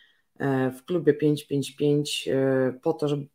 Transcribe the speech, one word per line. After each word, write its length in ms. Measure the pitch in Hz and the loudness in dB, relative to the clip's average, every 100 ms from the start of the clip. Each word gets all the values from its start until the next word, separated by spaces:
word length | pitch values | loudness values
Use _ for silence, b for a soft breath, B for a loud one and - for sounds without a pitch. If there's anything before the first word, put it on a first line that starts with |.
| b b _ - | b b _ -6
e, 320 | 123 131 131 | -2 0 0
w 140 | 127 - | -4 -4
klubie 280 | 175 151 | 2 2
pięć 300 | 143 151 147 | 4 2 0
pięć 280 | - 143 135 | -2 -4 -4
pięć, 560 | - 147 147 147 - - | -2 2 2 0 -4 -2
e, 520 | 135 135 131 127 127 | 0 2 2 0 -2
po 120 | 165 | -4
to, 140 | 160 147 | -2 -2
żeby 200 | 147 143 | -4 -6